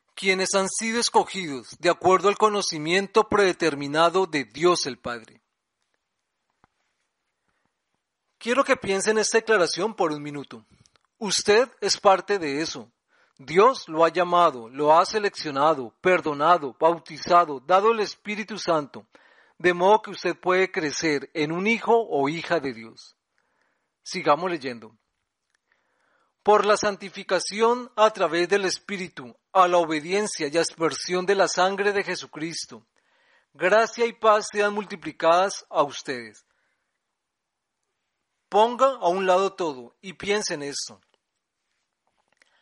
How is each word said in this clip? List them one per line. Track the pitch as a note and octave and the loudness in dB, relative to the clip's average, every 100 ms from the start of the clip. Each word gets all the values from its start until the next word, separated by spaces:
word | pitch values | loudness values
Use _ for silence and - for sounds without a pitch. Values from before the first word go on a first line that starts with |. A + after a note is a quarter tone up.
| _ | _
Quienes | - F#3+ F#3+ F#3 | -4 0 0 0
han | G3 F#3+ | 0 -2
sido | - A3+ A#3 | -4 -4 -2
escogidos | A3 A3 - F#3+ E3+ C3 - - | 0 0 0 -4 -8 -10 -12 -2
de | E3+ | -2
acuerdo | E3 F3 F#3 G3 | 2 2 4 2
al | G3+ | 2
conocimiento | G#3+ G3+ - D#3+ D#3 F#3 G3 A3 G#3+ | 2 0 -4 -6 -2 -2 0 0 2
predeterminado | G#3 F#3+ E3 E3 C#3+ C#3+ D3+ E3+ F3+ F#3 | 2 2 2 -2 -2 -2 2 2 2 -2
de | D3+ | -4
Dios | A2+ C#3+ F3 E3+ C#3+ | -6 0 2 2 -2
el | A#2 | -10
Padre. | B2 A#2+ - _ _ _ _ _ _ _ _ _ _ _ _ _ _ _ _ _ _ _ _ _ _ _ _ _ _ _ _ _ _ _ | -12 -12 -16 _ _ _ _ _ _ _ _ _ _ _ _ _ _ _ _ _ _ _ _ _ _ _ _ _ _ _ _ _ _ _
Quiero | A3+ B3+ | -2 0
que | C4+ C4 | 2 0
piensen | F#3+ G3 G3+ A3 | -2 -2 0 0
en | |
esta | G3+ A3+ | 0 0
declaración | A3 G#3+ D#3+ E3 G#3+ | 2 2 2 0 -4
por | A3 E3+ | -2 -2
un | D3+ | -4
minuto. | D3 C#3+ B2+ A2+ A2 _ _ _ _ _ | -10 -12 -14 -18 _ _ _ _ _ _
Usted | G3+ - - G#3+ B3+ _ | -6 -2 2 2 2 _
es | G3 - | -6 2
parte | G3+ F#3+ - G3+ | 4 4 0 -4
de | D3+ C#3 | -4 -4
eso. | E3 C3+ G#2+ _ _ _ _ _ | -6 -10 -18 _ _ _ _ _
Dios | C3 E3+ A#3+ C4 - | -2 4 4 2 -4
lo | D#3+ | 0
ha | E3 | 2
llamado, | D#3+ F3 F3 E3+ B2+ A2+ | 2 2 4 2 0 -10
lo | C3+ D3+ D#3+ | -2 4 4
ha | F#3+ | 4
seleccionado, | G#3+ G3+ - D3+ C#3 D3+ D3 A#2 - | -2 -4 -4 -6 0 0 0 -6 -4
perdonado, | F#3 F3+ D#3 C#3+ D#3 F3 C#3 - | 0 2 0 0 2 2 0 0
bautizado, | D#3+ E3+ - D3+ - F3 E3 C3+ | 0 0 -6 -12 2 4 4 -2
dado | C3+ F#3 G#3+ | 0 2 2
el | A3+ | 0
Espíritu | F#3 - G#3 G#3 G#3 G3+ | -4 -8 -10 -10 -10 -8
Santo, | - D#3+ C#3 A2+ - _ _ _ _ _ | -2 -2 -4 -14 -20 _ _ _ _ _
de | F3 | -2
modo | F3 F#3 A3 | 2 4 4
que | G#3+ | 2
usted | F3 F3+ - | -8 -6 -4
puede | F3+ F#3 F#3 | 0 0 0
crecer | F#3+ D3+ C3+ D#3+ C#3+ C#3 | -2 -6 -4 -2 -2 -4
en | E3 D3+ | -6 -4
un | E3+ G3+ | -2 -2
hijo | A3+ - A#3 | -2 2 0
o | A3 D3 C#3 | 0 -2 -2
hija | D#3+ D3 E3+ | -4 -4 -4
de | C3+ | -4
Dios. | A2+ A2+ A2+ - _ _ _ _ _ _ _ _ _ | -10 -16 -20 -20 _ _ _ _ _ _ _ _ _
Sigamos | - F#3 D3+ D3 F#3 | -14 -4 0 0 0
leyendo. | E3 C3 A#2 A2 _ _ _ _ _ _ _ _ _ _ _ _ _ _ _ | -6 -8 -12 -16 _ _ _ _ _ _ _ _ _ _ _ _ _ _ _
Por | G3+ G#3 G3+ | 4 4 4
la | G3+ | 2
santificación | G#3 G3 G3 G3 F#3 F3+ - G3+ A#3 B3 A#3+ | 0 -6 -10 -14 -4 -2 -2 0 0 0 -4
a | - G#3+ | 2 2
través | G#3+ E3+ E3+ F3 | 2 -2 0 0
del | G3+ | 0
Espíritu, | F#3+ - - G3 E3+ - A#2+ - _ | 0 -6 -8 -10 -10 -14 -18 -20 _
a | F#3+ F3+ | 2 4
la | F3 | 4
obediencia | D#3+ D#3 D#3+ G3 G#3+ - D3 | 2 -4 -4 -4 -4 -6 -4
y | E3 | -2
aspersión | D#3+ - D#3+ - - F3+ F#3 | -2 -2 -4 -4 -6 -4 0
de | G3 | 0
la | E3+ | 0
sangre | - F#3+ G3 G3+ | 0 0 0 -2
de | G3+ | -2
Jesucristo, | F3+ F3 C3+ D#3 E3 D#3 - A2+ _ _ _ _ _ _ _ | -4 -8 -12 -12 -10 -10 -14 -18 _ _ _ _ _ _ _
gracia | C#3 F3 G#3 A3 A#3 A#3 | -4 2 2 2 0 -4
y | |
paz | A3+ A3 G#3+ G#3 | 2 2 2 0
sean | G#3 G#3 | -2 -2
multiplicadas | G#3 F#3+ F3+ D#3 - E3 F3 G3 - - | -2 -8 -12 -12 0 2 4 2 -4 -4
a | F#3 | -2
ustedes. | C#3+ - - B2 A2+ G#2 _ _ _ _ _ _ _ _ _ _ _ _ _ _ _ _ _ _ _ _ _ | -2 -4 -10 -10 -12 -20 _ _ _ _ _ _ _ _ _ _ _ _ _ _ _ _ _ _ _ _ _
Ponga | G3 A3+ A#3+ C4+ | 2 2 2 0
a | B3 F3+ | 2 -2
un | F#3 F#3 | 0 2
lado | F#3 G3 | 2 0
todo | - E3+ B2+ A#2+ _ | -2 -6 -8 -14 _
y | F#3+ | -18
piense | D#3 G3 G#3 G3+ | -10 -4 -4 -4
en | D#3 | -8
esto. | C#3+ C3 - G2+ _ _ _ _ _ _ _ _ _ _ _ _ _ _ _ _ | -10 -10 -12 -18 _ _ _ _ _ _ _ _ _ _ _ _ _ _ _ _